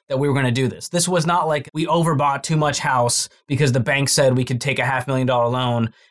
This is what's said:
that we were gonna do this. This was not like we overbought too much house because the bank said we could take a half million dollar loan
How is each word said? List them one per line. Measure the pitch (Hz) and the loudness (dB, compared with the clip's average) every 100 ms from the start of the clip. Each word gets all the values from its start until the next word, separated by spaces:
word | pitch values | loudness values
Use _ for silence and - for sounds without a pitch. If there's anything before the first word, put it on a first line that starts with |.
| - | -6
that | 135 | -2
we | 143 | 0
were | |
gonna | 139 127 | 0 0
do | 120 123 | 0 -2
this. | 82 - | -4 -6
This | 175 175 | -2 0
was | 180 160 | 0 0
not | 175 160 | 0 0
like | 147 - | -2 -4
we | 156 160 | -6 0
overbought | 170 165 143 139 139 | 0 2 2 0 -2
too | - 160 | -2 0
much | 147 - | 0 0
house | 147 127 120 - - _ - | 0 2 2 0 -6 _ -4
because | 139 143 | 0 2
the | 127 | 2
bank | 120 139 139 | 0 0 2
said | - 135 127 | 4 4 2
we | 123 | 0
could | 127 | -2
take | 139 131 | -2 -2
a | 127 | -2
half | 131 131 | -2 -2
million | 131 127 | -2 0
dollar | 123 120 | 2 0
loan | 127 127 117 113 - _ | 0 0 0 -2 -6 _